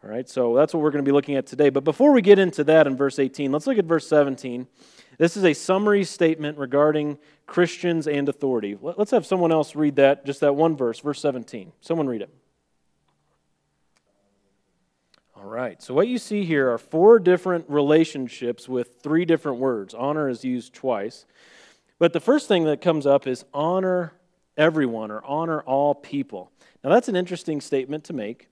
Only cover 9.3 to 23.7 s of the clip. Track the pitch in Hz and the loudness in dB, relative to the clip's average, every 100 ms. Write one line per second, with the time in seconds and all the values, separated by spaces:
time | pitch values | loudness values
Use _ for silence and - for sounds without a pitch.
9.3 | 185 170 160 151 143 151 139 139 143 139 | -2 2 0 -2 -2 -2 4 4 2 -6
10.3 | 139 147 143 165 151 123 113 143 139 147 | -2 0 2 0 0 -4 -4 -8 -4 -4
11.3 | 127 113 113 95 _ - 165 143 117 95 | -6 -12 -16 -18 _ -6 -4 -4 -6 -10
12.3 | _ _ _ _ _ _ _ _ _ _ | _ _ _ _ _ _ _ _ _ _
13.3 | _ _ _ _ _ _ _ _ _ _ | _ _ _ _ _ _ _ _ _ _
14.3 | _ _ _ _ _ _ _ _ _ _ | _ _ _ _ _ _ _ _ _ _
15.3 | _ 98 113 123 87 - 131 214 247 - | _ -14 -10 -10 -12 -4 0 0 -2 -6
16.3 | 208 180 156 131 117 - 160 196 233 175 | -6 -2 0 0 -2 -4 4 6 8 6
17.3 | 180 185 175 170 147 143 156 160 147 127 | 2 0 -4 -2 -2 2 4 2 -4 -12
18.3 | - 120 117 - 127 120 _ 147 156 175 | -8 -6 -6 -6 -8 -8 _ -4 -2 2
19.3 | 160 151 120 135 117 95 110 131 151 143 | 0 0 -4 -4 -4 -8 -8 -6 -4 -4
20.3 | 120 127 123 113 - 131 113 104 - _ | -6 -6 -6 -8 -8 -4 -4 -6 -12 _
21.3 | _ _ - _ _ _ _ 165 165 - | _ _ -20 _ _ _ _ 0 0 0
22.3 | 285 - 190 160 147 180 156 139 139 135 | 0 2 0 2 0 0 0 2 2 0
23.3 | 127 - 143 156 | -8 -8 -6 -2